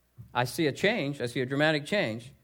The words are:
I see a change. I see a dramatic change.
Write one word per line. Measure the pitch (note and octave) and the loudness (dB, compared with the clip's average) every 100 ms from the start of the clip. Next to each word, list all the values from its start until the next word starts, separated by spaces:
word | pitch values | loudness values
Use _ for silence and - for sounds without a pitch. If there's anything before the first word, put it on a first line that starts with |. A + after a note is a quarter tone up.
| _ - - | _ -20 -6
I | B2 | -2
see | B2 - D3 | 0 0 0
a | |
change. | - G3 A3+ C#3 C#3+ | 2 2 2 -2 -4
I | A#2+ | -4
see | C#3 | -2
a | B2+ | -2
dramatic | C#3 D#3 D3+ C#3+ | 2 2 2 0
change. | G#3 B2+ A#2 - - | 0 0 -4 -10 -20